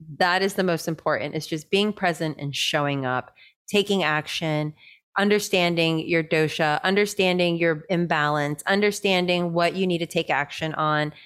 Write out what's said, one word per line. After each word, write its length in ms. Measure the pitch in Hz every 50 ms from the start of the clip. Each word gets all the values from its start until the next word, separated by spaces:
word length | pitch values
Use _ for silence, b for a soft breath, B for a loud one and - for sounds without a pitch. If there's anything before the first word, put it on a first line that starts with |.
| 160 160 147 139
That 220 | 185 180 175 185
is 120 | 190 190 196
the 100 | - 185
most 240 | 185 170 160 - -
important. 480 | 165 - - 160 151 117 - 147 -
It's 120 | 156 151 -
just 220 | 170 156 156 _
being 220 | - 196 202 214
present 460 | 208 - 196 180 170 - 170 156 151 -
and 160 | 143 143 135
showing 500 | - - - - 151 147 143 143 139 135
up, 280 | 127 127 127 - - - b b b b b _ -
taking 360 | - 202 196 202 202 196 165
action, 680 | 151 151 151 151 - - - 175 160 156 151 151 151 151 B B B B B B B - -
understanding 840 | 196 208 208 208 208 - - 185 175 175 170 165 165 165 160 160 160 -
your 160 | 170 165 160
dosha, 580 | 156 170 156 156 151 - - 165 151 151 151 -
understanding 720 | 180 196 202 208 202 - - 190 185 180 180 175 175 170 165
your 260 | 170 170 160 156 156 -
imbalance, 720 | 190 170 175 160 170 156 147 147 151 151 147 143 147 - - -
understanding 840 | 196 202 208 208 202 - - 202 190 180 180 180 175 175 175 175
what 240 | 170 170 170 175 165
you 100 | 185 190
need 140 | 185 175 165
to 60 | 170
take 240 | 156 - 175 160 -
action 440 | 151 135 143 143 - - 165 160 151
on, 360 | - 156 151 151 151 151 151 - B B